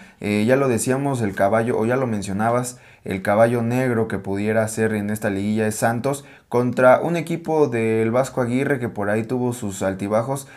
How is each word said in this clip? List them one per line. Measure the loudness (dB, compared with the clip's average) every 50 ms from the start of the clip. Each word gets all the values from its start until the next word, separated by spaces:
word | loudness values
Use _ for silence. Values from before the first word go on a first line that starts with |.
| -20 -20 -16 _
eh, | -4 0 0 2 2
ya | 4 4
lo | 4 4 2
decíamos, | 0 0 0 -2 -2 -2 -2 -2 -2 -2
el | -2 -2 0
caballo, | 0 2 2 2 2 0 0 0 0
o | 0
ya | 0 0
lo | 0 0
mencionabas, | -2 -2 -4 -4 -4 -4 -2 0 0 0 0 -2 -4 -8 -14 -20 -20 -20 _ -8
el | -6 -6 -4
caballo | 0 2 4 4 4 4 4 2
negro | 0 0 0 0 0 0 2 0 0
que | 0 -2 -4
pudiera | -4 -4 -4 -2 0 0 0 0 0 0
ser | 0 0 0 0
en | 0 -2 -2 -2
esta | -4 -2 -2 -2
liguilla | -2 -2 -2 0 0 0 0
es | 0 0
Santos | 0 0 0 0 0 -2 -4 -4 -4 -8 -16 -20 -20 _ _
contra | 0 0 0 0 2 6 6 8 8 6
un | 4 0 -2
equipo | -4 -4 -4 -6 -6 -4 -2 2 2 2 2
del | 2 0 0 2 2 2 0 2
Vasco | 2 0 0 0 -2 -2
Aguirre | -2 0 0 0 0 0 -2 -2
que | -2 -4
por | -4 -4 -2 -2
ahí | -2 -2 -2
tuvo | -2 -2 -2 -2 -2 -4
sus | -4 -6 -8 -6 -4
altibajos, | -4 -4 -2 -4 -4 -2 -2 -2 0 -2 -6 -8 -8 -14 -20